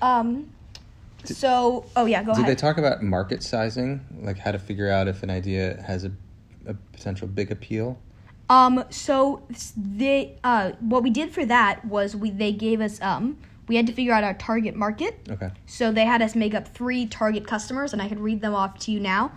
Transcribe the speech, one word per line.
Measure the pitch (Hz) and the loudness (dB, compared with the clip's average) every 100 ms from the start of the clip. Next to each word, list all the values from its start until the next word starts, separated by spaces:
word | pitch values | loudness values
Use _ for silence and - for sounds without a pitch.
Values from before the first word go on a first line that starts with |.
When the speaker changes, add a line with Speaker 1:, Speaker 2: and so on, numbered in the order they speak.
Speaker 1:
Um, | 254 240 233 254 302 - - - - - - - | 4 4 2 -2 -8 -18 -20 -20 -20 -20 -20 -16
Speaker 2:
Did | - - | -12 0
Speaker 1:
so, | 262 247 240 247 - | 2 4 4 0 0
oh | 247 | 2
yeah, | 233 202 | 4 2
go | 214 | 2
Speaker 2:
did | 220 | 2
Speaker 1:
ahead. | 226 | 4
Speaker 2:
they | 127 | 4
talk | 147 160 | 2 4
about | 147 - | 2 2
market | 104 92 95 - | 0 0 -2 -4
sizing, | - 117 110 123 127 139 - - | -4 -2 -2 -2 -4 -6 -10 -10
like | 104 95 | -8 -6
how | 104 | -4
to | 101 | -4
figure | - 101 101 | -4 -2 2
out | 98 98 | 2 2
if | 95 | -2
an | 98 | -4
idea | 92 95 95 92 - - | -4 -2 -2 -2 -4 -6
has | 92 | -6
a, | 95 95 - - - - - | -6 -10 -16 -20 -20 -18 -14
a | 101 - | -12 -14
potential | - 104 95 95 | -14 -10 -8 -6
big | 98 98 | -4 -4
appeal? | 101 - 110 120 127 - - - - - | -6 -4 -4 -4 -6 -16 -20 -20 -6 6
Speaker 1:
Um, | 254 254 254 - | 8 8 4 -2
so | - - 269 277 - - | -8 0 2 2 0 -10
s-, | 233 - | -14 -12
they, | 220 196 202 269 277 - - | -8 -6 -2 2 2 0 -2
uh, | 247 226 190 - | 2 2 2 -2
what | 226 247 | 0 2
we | 247 | 2
did | 226 320 | 2 0
for | 370 | -2
that | 233 240 202 - | 2 4 4 2
was | 220 208 202 | -4 -2 -2
we, | 208 214 | -2 -4
they | 196 208 | -2 -2
gave | 208 220 220 | 0 0 0
us, | 208 208 | -2 -2
um, | 190 147 240 294 - - - | -2 -2 -2 -6 -14 -12 0
we | |
had | 233 233 | 2 2
to | |
figure | 240 247 | 0 2
out | 226 | 2
our | 202 | 2
target | 196 - 226 214 | -4 -2 -2 -2
market. | 214 208 214 381 - - | -2 -4 -2 -6 -6 -10
Speaker 2:
Okay. | 101 95 95 | -8 -8 -10
Speaker 1:
So | - - 233 | -12 -2 0
they | 214 | 4
had | 226 233 | 4 4
us | 220 | 2
make | 226 208 | 2 0
up | 208 - | -2 -6
three | - 247 254 226 | -8 -4 -2 -4
target | - 220 214 208 | -2 0 -2 -4
customers, | 214 - 254 285 | -6 -4 -6 -4
and | 208 | -4
I | 202 | -6
could | 208 | -4
read | 214 220 | -2 -2
them | 214 | -2
off | 202 196 - | 0 -2 -4
to | - | -4
you | 208 | -2
now. | 196 196 277 | 0 0 0